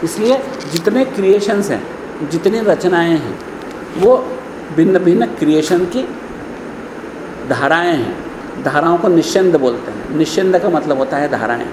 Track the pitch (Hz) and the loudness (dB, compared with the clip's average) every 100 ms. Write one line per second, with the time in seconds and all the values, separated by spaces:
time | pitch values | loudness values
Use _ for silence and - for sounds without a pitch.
0 | 165 180 220 269 269 - - 165 170 233 | -4 0 2 2 0 -8 -4 -4 -2 0
1 | 262 - 190 202 202 202 196 117 - - | -2 0 2 2 0 -2 -2 -4 -6 -12
2 | - - 147 165 196 220 214 170 - 175 | -12 -8 -6 -2 0 0 2 2 2 2
3 | 170 165 123 92 - - - - - - | 2 2 0 -8 -10 -12 -12 -12 -10 2
4 | 196 254 - - - - - 156 165 190 | 6 6 2 -8 -10 -14 -6 2 4 4
5 | 170 180 233 160 151 156 151 175 180 247 | 4 4 2 0 2 2 4 2 2 -2
6 | 262 - - - - - - - - - | -4 -8 -12 -12 -12 -12 -12 -12 -12 -12
7 | - - - - 127 127 139 165 175 160 | -12 -12 -12 -10 -4 -2 2 2 2 0
8 | 110 87 - - - - - 147 165 175 | -2 -6 -10 -12 -12 -6 -2 2 2 4
9 | 185 165 151 196 185 160 127 120 - - | 4 4 4 4 4 4 2 0 -6 -8
10 | - 143 156 - 185 180 170 165 147 135 | -4 0 0 2 4 4 4 0 0 0
11 | 135 143 147 123 110 117 120 | 0 0 0 0 0 -2 -4